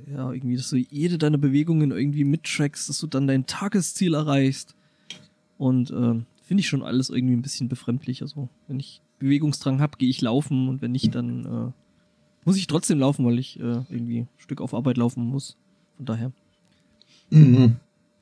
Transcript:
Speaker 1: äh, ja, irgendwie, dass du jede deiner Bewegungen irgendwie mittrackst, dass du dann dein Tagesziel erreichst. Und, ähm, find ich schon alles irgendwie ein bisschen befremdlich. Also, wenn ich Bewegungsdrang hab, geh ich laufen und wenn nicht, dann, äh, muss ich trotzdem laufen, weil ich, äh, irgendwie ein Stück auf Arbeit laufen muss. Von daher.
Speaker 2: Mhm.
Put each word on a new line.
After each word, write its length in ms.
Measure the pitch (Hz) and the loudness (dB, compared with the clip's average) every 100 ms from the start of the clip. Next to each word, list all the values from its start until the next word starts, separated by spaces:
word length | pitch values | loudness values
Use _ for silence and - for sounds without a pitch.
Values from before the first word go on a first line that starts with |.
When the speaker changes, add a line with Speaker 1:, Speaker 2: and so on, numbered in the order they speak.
| 139 | -14
Speaker 1:
äh, 60 | |
ja, 200 | 139 131 | -10 -8
irgendwie, 240 | 123 127 123 | -6 -4 -4
dass 140 | - | -2
du 60 | 131 | -2
jede 420 | 127 143 175 170 | -2 -2 -2 0
deiner 180 | 151 147 | 2 2
Bewegungen 520 | 143 139 160 160 147 | 2 2 2 2 2
irgendwie 340 | 92 143 147 | 0 -2 0
mittrackst, 640 | 143 139 - - 143 - - | 2 0 -2 -2 -2 -4 -8
dass 100 | 139 | -6
du 60 | 160 | -4
dann 200 | 135 139 | -2 0
dein 180 | 135 127 | 0 0
Tagesziel 680 | - 202 202 - - 185 | -4 -2 0 -2 0 0
erreichst. 600 | 151 151 139 135 135 - _ _ _ - - - _ _ - | 0 2 2 2 0 -10 _ _ _ -20 -20 -20 _ _ -4
Und, 320 | 131 127 123 | 0 2 0
ähm, 360 | - 120 117 117 _ | 0 0 0 -4 _
find 180 | - 196 | -2 0
ich 80 | - | 0
schon 140 | 135 | -2
alles 280 | - 123 127 | -2 -2 -2
irgendwie 240 | 123 127 | -2 0
ein 80 | 120 | 0
bisschen 260 | 135 - 123 | -2 -6 -6
befremdlich. 540 | 123 - 123 - 127 | -6 -4 -4 -4 -10
Also, 260 | 143 147 131 _ - | -10 -12 -12 _ -12
wenn 100 | 135 | -10
ich 220 | - - _ - | -10 -16 _ -6
Bewegungsdrang 640 | 135 143 151 139 139 131 | 0 2 2 -2 -2 0
hab, 180 | 147 - | 0 0
geh 100 | 127 | -2
ich 120 | 131 | 0
laufen 460 | 120 127 - 131 131 | 0 0 0 -2 -2
und 120 | 131 | -2
wenn 120 | 120 | -4
nicht, 220 | 127 - | -2 -2
dann, 300 | 123 120 123 | -2 -6 -8
äh, 280 | 120 117 120 - _ _ _ _ _ _ 170 | -8 -8 -8 -10 _ _ _ _ _ _ -2
muss 100 | 196 | 0
ich 100 | 175 | 0
trotzdem 320 | 156 - 156 | -2 0 2
laufen, 260 | 135 143 120 | 2 2 2
weil 120 | 120 | 0
ich, 200 | 131 - | -2 -8
äh, 220 | 120 120 131 | -6 -4 -6
irgendwie 300 | 120 117 117 | -8 -6 -6
ein 80 | 120 _ | -6 _
Stück 220 | - 139 | -14 -10
auf 100 | - | -8
Arbeit 240 | 113 127 123 | -4 -2 2
laufen 300 | 240 123 120 | 0 0 -4
muss. 300 | 135 - - _ _ _ - | -4 -8 -16 _ _ _ -16
Von 100 | 135 | -8
daher. 260 | 113 123 - _ _ _ _ _ _ _ _ - | -6 -6 -10 _ _ _ _ _ _ _ _ 4
Speaker 2:
Mhm. 460 | 156 139 123 120 117 _ _ _ _ | 8 10 10 6 4 _ _ _ _